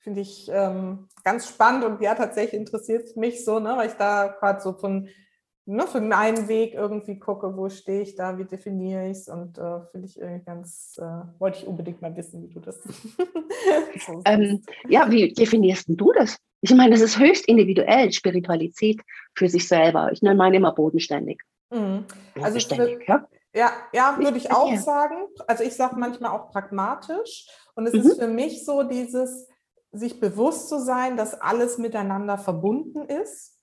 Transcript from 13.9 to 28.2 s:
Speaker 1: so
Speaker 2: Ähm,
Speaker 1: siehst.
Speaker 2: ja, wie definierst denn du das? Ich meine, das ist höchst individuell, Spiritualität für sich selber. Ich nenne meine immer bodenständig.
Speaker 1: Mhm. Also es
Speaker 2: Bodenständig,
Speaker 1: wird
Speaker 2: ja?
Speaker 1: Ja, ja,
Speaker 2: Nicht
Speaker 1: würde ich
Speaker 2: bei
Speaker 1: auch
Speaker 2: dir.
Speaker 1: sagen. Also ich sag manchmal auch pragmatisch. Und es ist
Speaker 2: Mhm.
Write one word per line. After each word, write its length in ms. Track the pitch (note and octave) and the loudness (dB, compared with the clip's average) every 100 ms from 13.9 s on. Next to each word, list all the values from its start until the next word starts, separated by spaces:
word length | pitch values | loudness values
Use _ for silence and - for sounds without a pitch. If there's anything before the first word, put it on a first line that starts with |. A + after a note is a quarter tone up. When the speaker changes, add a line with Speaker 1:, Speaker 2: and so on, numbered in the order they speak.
| - - | -10 -14
Speaker 1:
so 160 | E3 F#3 | -4 2
Speaker 2:
Ähm, 160 | G#3 G3+ G3+ | 4 2 0
Speaker 1:
siehst. 120 | - - B3 | -6 -20 2
Speaker 2:
ja, 220 | A#3+ B3+ | 4 6
wie 220 | A3+ F#3+ | 4 4
definierst 560 | - A3 A3+ F#3+ F#3 - | 4 4 6 4 2 -2
denn 80 | E3 | 2
du 160 | G#3 | 4
das? 240 | A#4+ A#3 - _ _ | 6 2 -2 _ _
Ich 140 | G3 | 6
meine, 160 | B3+ B3 | 8 10
das 100 | A3+ | 8
ist 180 | A3 G#3+ | 6 6
höchst 280 | C#4 F#4+ - | 6 6 6
individuell, 680 | A3+ F#3+ F#3 - A#3 A3+ | 6 6 4 4 4 4
Spiritualität 880 | - F#3+ F3+ F3 E3+ E3 - G#3+ A3 - - - | 2 0 0 -2 -2 -2 0 0 0 -6 -20 -16
für 140 | - F3+ | 0 2
sich 200 | F3 F3 | 2 2
selber. 420 | F3 D#3+ D#3+ D#3 | 4 4 4 0
Ich 100 | - | 2
nenne 120 | G3+ G3 | 4 6
meine 200 | F#3 F#3+ | 6 6
immer 160 | F#3 | 4
bodenständig. 680 | D#3+ D#3 E3 - D3 - C#3+ - _ _ | 2 0 0 -2 -6 -6 -10 -14 _ _
Speaker 1:
Mhm. 340 | A#3+ G3+ G3 G3+ - - - | -6 -4 -6 -8 -18 -18 -6
Also 160 | E3+ A3 | -4 -4
es 100 | - | -4
Speaker 2:
Bodenständig, 300 | G3 A#3+ A#3+ | 0 -2 -2
Speaker 1:
wird 100 | - | 0
Speaker 2:
ja? 200 | C#4 - _ _ | 0 0 _ _
Speaker 1:
Ja, 180 | - A#3 - - | 0 0 0 -6
ja, 200 | A3+ C4 C#4 | 2 2 2
Speaker 2:
Nicht 100 | C#4+ | 0
Speaker 1:
würde 120 | B3 | -2
ich 100 | A#3+ | 0
Speaker 2:
bei 60 | B3+ | 2
Speaker 1:
auch 140 | C#4 | 2
Speaker 2:
dir. 100 | A3 | 0
Speaker 1:
sagen. 360 | A3 D4 D4 E4 G4 - - | 0 0 0 -4 -12 -14 -4
Also 180 | A#3 | -2
ich 100 | A3+ | -2
sag 220 | - B3+ B3 | -2 -4 -2
manchmal 360 | A#3+ A#3+ A#3+ | -8 -6 -8
auch 180 | G#3+ - | -8 -8
pragmatisch. 960 | G3+ G3 G3 G3+ D4 - E4+ A4+ - - - _ | -12 -8 -6 -6 -6 -8 -8 -8 -14 -20 -20 _
Und 120 | - A3+ | -6 0
es 80 | |
ist 220 | A3+ C4 | 4 6
Speaker 2:
Mhm. 40 | - | 4